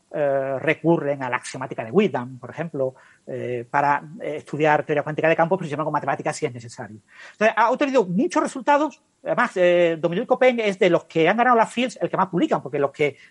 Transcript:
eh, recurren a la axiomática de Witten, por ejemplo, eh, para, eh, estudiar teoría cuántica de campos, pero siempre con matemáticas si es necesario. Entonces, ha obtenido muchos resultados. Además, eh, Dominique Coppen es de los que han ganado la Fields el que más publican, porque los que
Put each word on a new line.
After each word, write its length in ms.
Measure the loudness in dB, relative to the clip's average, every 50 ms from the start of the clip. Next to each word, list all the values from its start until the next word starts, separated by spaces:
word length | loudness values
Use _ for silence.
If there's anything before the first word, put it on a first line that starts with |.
| _ _ -4
eh, 420 | -2 0 0 0 0 -2 -2 -4 -2
recurren 600 | -2 -2 -2 0 2 2 2 2 2 -2 -4 -4 -4
a 40 | -4
la 80 | -4 -4
axiomática 460 | -4 -8 -10 -10 -10 -8 -8 -8 -8
de 60 | -4
Witten, 480 | -2 -2 -2 0 -2 -4 -6 -8 -12 -14
por 100 | -16 -12
ejemplo, 460 | -10 -10 -8 -8 -6 -4 -4 -4 -6 -10 -18 _ _ _ _
eh, 400 | -12 -10 -8 -8 -6 -8 -8 -6 -4
para, 320 | -2 0 0 0 0 -2 -4 -10 -14 -12
eh, 140 | -10 -10 -10
estudiar 480 | -10 -10 -8 -4 0 2 2 2 2 0
teoría 160 | -2 -4 -4
cuántica 260 | -4 -4 -4 0 0 2
de 60 | 2
campos, 240 | 2 2 2 0 -2
pero 80 | -2 -4
siempre 140 | -6 -4 -4
con 80 | -4
matemáticas 440 | -4 -2 -2 -4 -4 -4 -4 -6 -4
si 100 | -4 -6
es 80 | -6 -6
necesario. 440 | -8 -14 -16 -14 -14 -14 -14 -16 -20 _ _ -20 -20 -20 -18
Entonces, 200 | -2 0 2 2 4 4
ha 120 | 2 2
obtenido 360 | 2 2 0 2 2 2 2
muchos 340 | 2 0 0 0 0 0 0
resultados. 640 | -2 -2 -4 -2 2 2 4 4 2 0 -4 _ _ _ _ _ -6
Además, 280 | -2 0 0 0 0 2
eh, 400 | 2 4 4 6 4 4 2 2 0
Dominique 300 | -2 -2 -2 -2 0 0
Coppen 320 | 2 4 4 4 4 2
es 180 | 0 -2 0 2
de 100 | 4 4
los 140 | 4 2 0
que 220 | 0 0 2 4 4
han 80 | 4
ganado 200 | 4 4 4 4
la 100 | 4 4
Fields 320 | 2 0 -2 -2 -2 -4 -4
el 80 | -4 -2
que 80 | -2
más 120 | -2 -2 -2
publican, 340 | 0 0 0 0 0 -2
porque 160 | -2 -4 -2 -2
los 140 | -2 -2
que 240 | 0 0 -2 -2 -2 -6 -14 -10